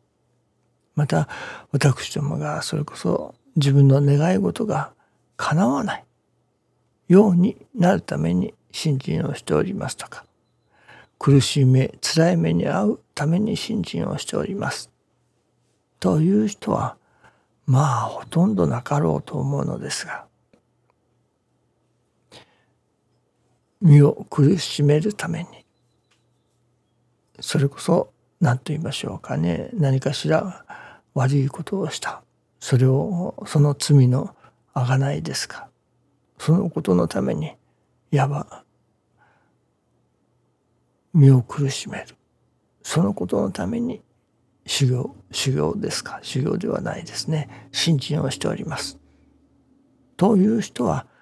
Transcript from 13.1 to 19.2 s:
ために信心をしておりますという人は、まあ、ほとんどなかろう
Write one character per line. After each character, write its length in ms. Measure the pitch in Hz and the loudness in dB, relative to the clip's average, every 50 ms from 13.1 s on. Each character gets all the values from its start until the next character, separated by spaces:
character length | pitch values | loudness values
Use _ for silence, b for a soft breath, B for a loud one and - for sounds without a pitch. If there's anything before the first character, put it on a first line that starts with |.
| _ | _
た 120 | - 147 | -4 -2
め 120 | 151 170 190 | 0 0 0
に 180 | 214 220 - | 0 -2 -4
信 280 | - - - 220 208 175 | -6 -6 -6 -6 -6 -6
心 220 | - - 170 165 | -6 -6 -6 -6
を 100 | - 151 | -6 -6
し 80 | - - | -8 -8
て 120 | - - | -6 -4
お 80 | - - | -4 -4
り 100 | - 196 | -4 -6
ま 160 | 202 - 131 | -6 -6 -6
す 200 | - - - - _ _ _ _ _ _ _ _ _ _ _ _ _ _ _ _ _ _ _ _ _ _ | -6 -8 -12 -16 _ _ _ _ _ _ _ _ _ _ _ _ _ _ _ _ _ _ _ _ _ _
と 220 | - 185 180 156 | 0 0 2 2
い 240 | 156 185 202 214 214 | 2 2 2 2 0
う 40 | 202 | -2
人 240 | - - - 208 | -4 -6 -4 -2
は、 240 | - - 120 117 - b b b b b b b b b b b _ _ _ | -2 -2 -2 -4 -8 b b b b b b b b b b b _ _ _
ま 360 | - 127 131 151 139 123 117 | 0 2 2 2 2 0 -2
あ、 20 | 113 | -4
ほ 180 | - - - - | -6 -8 -10 -12
と 220 | - - 165 180 | -4 0 0 2
ん 80 | 214 208 | 2 2
ど 120 | 185 170 | 0 0
な 160 | 143 123 120 | 0 -2 -4
か 160 | - - 147 147 | -4 -4 -2 -2
ろ 180 | 156 160 156 | 0 0 -2
う 60 | - | -2